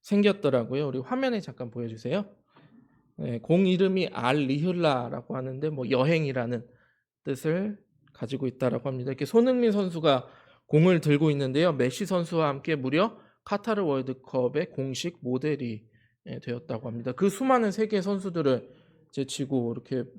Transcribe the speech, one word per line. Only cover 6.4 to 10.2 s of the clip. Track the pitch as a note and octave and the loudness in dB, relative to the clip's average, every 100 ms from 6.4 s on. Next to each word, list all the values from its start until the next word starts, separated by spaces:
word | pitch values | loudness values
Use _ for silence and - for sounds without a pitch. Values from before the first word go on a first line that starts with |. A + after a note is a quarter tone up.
| A#2 A#2+ - _ _ _ _ _ | -4 -4 -8 _ _ _ _ _
뜻을 | - C3+ D#3 F3 G#3 G#3 _ _ _ | -8 -4 -2 -2 -4 -8 _ _ _
가지고 | - - C3+ C3 | -12 -8 -4 -4
있다라고 | - B2+ A#2+ C#3 | -2 -2 0 -4
합니다. | C3 B2+ | -6 -6
이렇게 | C3+ C#3+ | -6 2
손흥민 | A3+ B3 B3 A#3 | 4 4 4 2
선수가 | G3+ F#3 E3 D#3 C3 | 2 -2 2 4 4